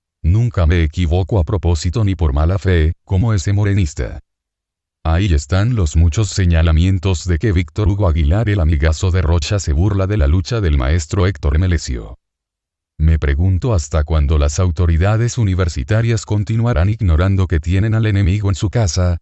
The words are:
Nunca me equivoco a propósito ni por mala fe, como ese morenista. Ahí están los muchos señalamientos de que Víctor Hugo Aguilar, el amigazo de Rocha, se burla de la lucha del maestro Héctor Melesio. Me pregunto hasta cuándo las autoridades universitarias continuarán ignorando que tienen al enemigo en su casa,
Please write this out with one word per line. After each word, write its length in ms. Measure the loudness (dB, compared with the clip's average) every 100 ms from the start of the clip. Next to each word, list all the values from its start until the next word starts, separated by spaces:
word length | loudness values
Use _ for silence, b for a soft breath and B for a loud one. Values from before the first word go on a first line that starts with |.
| _ _
Nunca 460 | 0 2 0 0 2
me 160 | 2
equivoco 560 | 0 0 0 0 0 0
a 40 |
propósito 600 | 0 -2 0 -2 -2 -2
ni 100 | -2
por 180 | 0 0
mala 280 | 0 0 0
fe, 340 | 0 2 2 -2 -2
como 280 | 0 0
ese 200 | 0 0
morenista. 640 | 0 0 0 -2 -4 -8 -10 -18 _ _ _ _ _ _ _
Ahí 300 | -2 0 2
están 420 | 0 0 0 0 0
los 200 | 0 2
muchos 340 | 2 2 -2
señalamientos 960 | 0 2 2 4 4 2 0 0 -2 -2
de 140 | -2
que 140 | 0
Víctor 340 | 0 -2 -2 -2
Hugo 220 | 0 0
Aguilar, 400 | 2 2 0 0
el 100 | 0
amigazo 500 | 0 2 0 0 0
de 120 | 0
Rocha, 360 | 0 0 0 -4
se 140 | -2
burla 340 | 0 0 0 -2
de 120 | 0
la 100 | 2
lucha 320 | 0 0 -2
del 180 | 0 0
maestro 480 | 0 -2 -2 0 0
Héctor 320 | 0 -2 0
Melesio. 580 | 0 -2 -4 -8 -10 -18 _ _ _ _ _ _ _ -2
Me 180 | 0 2
pregunto 560 | 0 0 0 0 0
hasta 300 | -2 -2 -2
cuándo 340 | 0 0 2 2
las 220 | 0 0
autoridades 800 | -2 0 0 2 2 0 -2 -2
universitarias 880 | -2 0 -2 -4 -2 0 0 -2 -2
continuarán 640 | -4 -2 -2 0 0 0
ignorando 580 | 0 2 2 2 0 0
que 140 | -2
tienen 340 | 0 0 0 0
al 100 | 0
enemigo 440 | 2 2 0 -2
en 60 | -2
su 140 | -2
casa, 480 | 0 0 0 0 -2